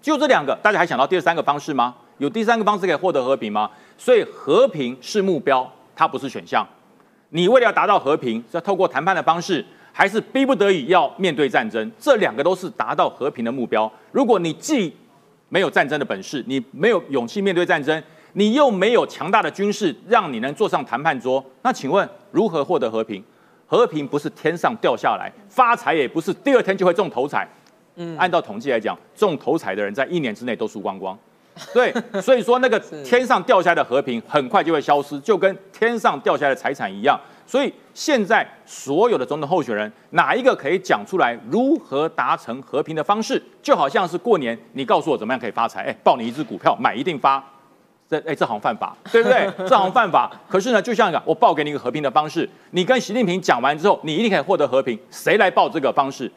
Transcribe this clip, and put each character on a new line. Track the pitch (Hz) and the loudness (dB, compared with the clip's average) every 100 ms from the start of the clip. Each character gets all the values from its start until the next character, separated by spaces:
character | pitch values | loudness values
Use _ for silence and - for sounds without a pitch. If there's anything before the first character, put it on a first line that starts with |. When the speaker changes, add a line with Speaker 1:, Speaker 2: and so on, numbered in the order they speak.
Speaker 1:
就 | - 320 | 0 0
这 | 294 | 4
两 | 196 | 2
个， | 135 123 | 2 0
大 | 208 | 0
家 | 190 | 2
还 | 175 | 0
想 | 123 | 2
到 | 139 | 2
第 | 185 | 2
三 | 165 165 | 0 0
个 | |
方 | 143 143 | -2 -2
式 | 147 | -4
吗？ | 139 123 - _ _ | -2 -2 -4 _ _
有 | 139 | -4
第 | 226 | -2
三 | 214 233 | 0 2
个 | |
方 | 208 208 | 2 0
式 | 185 | 0
可 | |
以 | |
获 | 143 185 | 0 0
得 | 147 | 0
和 | 123 135 | 0 -2
平 | 113 | -2
吗？ | 107 107 - - _ | -4 -4 -8 -20 _
所 | - 233 | 2 2
以 | |
和 | 147 - - 180 262 | 2 -8 0 2 2
平 | 160 123 131 | 0 -6 -8
是 | - 214 | -4 -2
目 | 190 156 | 0 0
标， | - 131 131 - _ | 2 0 0 -14 _
它 | - 160 | -2 -2
不 | 131 | -2
是 | 135 | -8
选 | 107 87 | -10 -2
项。 | 120 101 _ _ _ _ _ _ | -2 -2 _ _ _ _ _ _
你 | 151 180 | 0 4
为 | 254 | 4
了 | 226 | 4
要 | |
达 | 196 185 | 2 2
到 | 190 | 2
和 | 135 156 | 2 0
平， | 127 113 120 | -2 -6 -6
是 | 170 | -6
要 | |
透 | 196 | -4
过 | 180 175 | 0 0
谈 | - | 0
判 | 175 | -2
的 | 180 | 0
方 | 147 170 | 0 -2
式， | 170 156 - - - | -2 -4 -4 -18 -18
还 | - 190 | 0 2
是 | 214 | 2
逼 | - 262 | -2 0
不 | 269 | 2
得 | 226 202 | 2 2
已 | 185 131 | 2 2
要 | 185 143 - | 2 2 -2
面 | 185 | -4
对 | 151 135 | 0 2
战 | 143 120 | 2 0
争？ | 110 110 - | -4 -6 -4
这 | - 233 | 2 2
两 | 160 | 2
个 | 113 | 0
都 | 156 185 | 0 -2
是 | 180 | -6
达 | - 113 | -6 -4
到 | 151 165 | 0 -2
和 | - 139 | -2 -6
平 | - | -4
的 | 117 | -6
目 | 131 113 | -4 -2
标。 | 110 110 - _ | 0 -2 -6 _
如 | 220 | -2
果 | 247 208 | 2 2
你 | 170 | 0
既 | 156 - 294 170 - _ _ _ _ _ | -6 -2 0 -2 -6 _ _ _ _ _
没 | 170 | -2
有 | 165 | 0
战 | 196 147 | 0 0
争 | 151 | -2
的 | |
本 | 135 98 | -4 -6
事， | - 139 107 | -6 -8 -4
你 | 135 - | -6 -6
没 | - 202 | 0 2
有 | 202 - | 2 0
勇 | 135 117 | -4 -2
气 | 208 | -2
面 | 196 | 0
对 | 175 175 | 0 0
战 | 170 | 0
争， | 139 156 - - _ | 0 -2 -4 -20 _
你 | 180 208 | 0 2
又 | 262 285 | 4 2
没 | 190 208 | 4 2
有 | 226 143 | 2 0
强 | - 160 | -6 0
大 | 208 | 0
的 | 165 | 0
军 | - 202 | -4 -4
事 | 202 180 117 - | -2 -4 -4 0
让 | 226 180 | 0 0
你 | 117 | -6
能 | 131 | -6
坐 | 151 196 | -4 -2
上 | 170 | -2
谈 | 131 120 | -4 -2
判 | 160 131 | -2 -2
桌， | 123 131 - _ | -2 -2 -4 _
那 | 254 | -4
请 | - 135 | -4 0
问 | 190 151 - _ | 0 -2 -10 _
如 | 160 214 | 0 0
何 | 160 | -2
获 | 139 160 | -2 0
得 | 120 | 0
和 | 110 | -2
平？ | 113 98 - _ _ _ _ | -4 -8 -12 _ _ _ _
和 | 180 156 | 2 2
平 | 151 139 | 0 -4
不 | 143 | -4
是 | - | -4
天 | - 151 170 | -4 -4 0
上 | 151 110 | -2 0
掉 | 165 113 | -2 0
下 | 135 101 | -2 -2
来， | 98 - - | -6 -16 -6
发 | - 240 233 | 2 2 2
财 | - | 0
也 | 160 123 | 0 0
不 | 165 | -2
是 | 180 | -4
第 | - 285 | -4 2
二 | 247 | 2
天 | 190 | 2
就 | 190 185 | 2 2
会 | |
中 | 175 180 | 2 -2
头 | 117 143 | -4 -4
彩。 | 117 92 _ _ _ _ - | -4 -6 _ _ _ _ -14
Speaker 2:
嗯。 | 170 156 | -12 -2
Speaker 1:
按 | 180 | 2
照 | 170 | 2
统 | - 104 | -2 -8
计 | 135 | -2
来 | 117 | 0
讲， | 104 90 _ | -2 -6 _
中 | - 208 143 | -2 0 0
头 | - 156 | -2 -2
彩 | 196 | -2
的 | 139 | -4
人 | 101 | -4
在 | 104 135 | -2 -2
一 | 175 | -2
年 | 131 | -4
之 | 104 | -6
内 | 123 | -6
都 | 107 107 | -6 -6
输 | 107 | -6
光 | 98 95 | -8 -8
光。 | 95 101 _ _ _ - - | -10 -12 _ _ _ -20 -2
对， | 233 226 240 - | 0 2 -2 -6
Speaker 2:
<laughs> | 196 | -6
Speaker 1:
所 | 185 | 2
以 | 254 | 2
说 | 208 247 | 4 2
那 | 254 | 2
个 | 214 | 0
Speaker 2:
是。 | - 156 | -4 -16
Speaker 1:
天 | 135 240 247 | 0 0 2
上 | 226 | 0
掉 | 185 202 | 4 4
下 | 165 | 4
来 | |
的 | 165 | 2
和 | 135 127 | 2 0
平 | 135 117 - | 0 -6 0
很 | 147 127 | -2 2
快 | 151 | 0
就 | 160 | 2
会 | 156 | 0
消 | 143 147 | 2 0
失， | 139 143 | 0 -8
就 | 139 190 | -2 2
跟 | 147 - - | 2 -2 -18
天 | - 226 233 | -2 -2 2
上 | 220 147 | 0 0
掉 | 196 147 | -2 0
下 | 143 | 0
来 | |
的 | 127 | 0
财 | 120 | -4
产 | 139 110 | -4 -6
一 | 98 | 0
样。 | 131 123 - - | 0 0 -4 -20
所 | - 254 | -4 -2
以 | 247 - _ | -2 -4 _
现 | - - 269 | -8 0 0
在 | 190 214 - - | 2 0 0 -12
所 | - - 131 147 240 | -20 -16 -4 0 2
有 | 170 | 0
的 | 123 | -2
总 | 147 | -6
统 | 143 | -2
候 | 180 | -2
选 | 123 | -2
人， | 104 107 - _ | -4 -6 -10 _
哪 | 160 143 | 0 2
一 | 196 | 2
个 | 254 | 2
可 | 202 139 | 0 -2
以 | 185 | -4
讲 | - 214 | 0 -2
出 | 202 185 | -2 0
来 | 127 117 110 | 0 -2 -4
如 | 185 262 285 | 0 2 0
何 | - 135 160 | -2 -4 -2
达 | 160 127 160 | -2 -2 -2
成 | - 127 | -4 -12
和 | 135 131 | -6 -6
平 | 151 | -4
的 | 156 | -4
方 | 147 208 | -2 -2
式？ | 220 240 - _ | -2 -6 -6 _
就 | - 233 | 0 2
好 | - | 2
像 | 226 180 | 0 -2
是 | 175 | -4
过 | 240 190 | 0 0
年， | 123 117 - | 0 -8 -12
你 | - | -10
告 | 127 185 | 0 0
诉 | 156 | 2
我 | 123 | -2
怎 | 107 | -2
么 | |
样 | 123 | -4
可 | 113 | -4
以 | |
发 | 117 113 | -2 -4
财， | 95 | -4
哎， | 135 117 | -8 -4
报 | 196 135 | -2 -2
你 | 117 | -4
一 | |
只 | 123 | -8
股 | - 95 | -10 -6
票， | 156 104 | -6 -2
买 | 120 | -4
一 | 101 | -4
定 | 160 147 | -6 -2
发。 | 139 135 - _ _ _ _ _ _ | 0 0 -6 _ _ _ _ _ _
这， | 156 160 | -6 -6
哎， | |
这 | 147 170 | -4 -4
好 | |
像 | 107 | -2
犯 | 131 110 | -4 -4
法， | 92 - - | -8 -10 0
对 | 226 | 2
不 | 240 | 4
对？ | 247 185 | 2 0
Speaker 2:
<laughs> | 180 185 | -4 0
Speaker 1:
这 | 226 | 2
好 | |
像 | 190 | 4
犯 | 247 208 | 0 2
法。 | 147 113 - - | 0 0 -8 -4
可 | 190 | -2
是 | 214 | 2
呢， | 220 | 0
就 | 214 | 2
像 | 214 208 | 0 2
一 | |
个， | 147 - | 0 -2
我 | |
报 | 156 226 | 2 4
给 | 156 | 2
你 | 147 | -2
一 | |
个 | 143 | -4
和 | 127 | -4
平 | 151 | -2
的 | 143 | 0
方 | 147 151 | 0 0
式， | 165 123 - _ | -4 -4 -8 _
你 | 180 | -2
跟 | 175 254 | 2 2
习 | - | 2
近 | 220 196 | 0 0
平 | 180 | 0
讲 | 175 131 | 0 2
完 | 127 151 | 2 2
之 | 196 | 2
后， | 170 | 2
你 | 151 | 0
一 | 160 | 0
定 | 226 | 2
可 | 180 | 0
以 | |
获 | 139 175 | 0 0
得 | 139 | 2
和 | 131 | 2
平。 | 135 110 - | 0 -6 -10
谁 | - - 202 | -6 0 4
来 | 190 | 4
报 | 185 160 | 4 0
这 | 160 | 0
个 | 131 | 0
方 | 123 139 | 0 -2
式？ | 135 120 | -4 -10